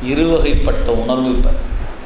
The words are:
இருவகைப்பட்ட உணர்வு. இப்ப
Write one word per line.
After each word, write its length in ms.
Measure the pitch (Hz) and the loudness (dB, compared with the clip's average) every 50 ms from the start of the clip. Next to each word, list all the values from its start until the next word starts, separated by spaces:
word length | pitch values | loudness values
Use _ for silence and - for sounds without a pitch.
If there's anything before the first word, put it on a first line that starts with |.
| 127 | -4
இருவகைப்பட்ட 800 | 127 135 151 160 165 165 160 139 143 - - - 143 127 - - 120 | -4 -2 0 0 0 2 2 2 2 2 2 2 2 0 0 0 0
உணர்வு. 420 | 117 117 117 120 127 131 127 131 | 0 -2 0 -2 -2 -2 0 0
இப்ப 200 | 127 - 127 127 127 - - - - - - - - - - | 0 2 4 4 2 2 0 -4 -4 -6 -6 -6 -8 -10 -12